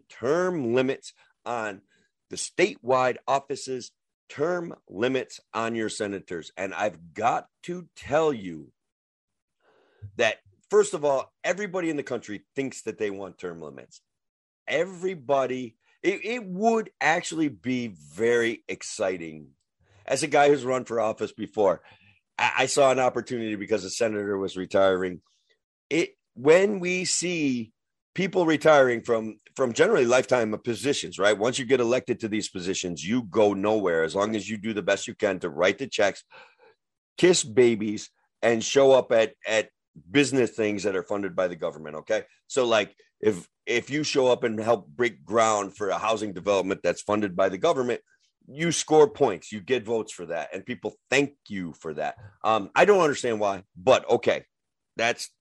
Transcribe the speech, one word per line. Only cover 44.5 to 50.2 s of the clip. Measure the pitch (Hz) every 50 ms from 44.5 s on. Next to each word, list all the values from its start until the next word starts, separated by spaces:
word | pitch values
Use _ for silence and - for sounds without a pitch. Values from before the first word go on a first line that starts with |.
| 107 110
help | 107 117 120 104 - -
break | - - 120 120 101 - 73
ground | 82 101 113 113 110 107 104 101 98 -
for | - 104 95
a | 87 85
housing | 101 110 113 107 110 104 87
development | 90 82 101 101 95 92 95 95 - -
that's | 87 85 - -
funded | - 104 107 104 101 87
by | 92 95 95
the | 92 92
government, | 90 165 165 131 123 120 113 - - _ _ _ _ _ _ _ _
you | - 127 143 165 170 147
score | - - - 156 156 151 143
points, | 147 - 143 117 95 80 - - 107
you | 107
get | 90 - 127 123 104
votes | 107 117 113 104 - -
for | -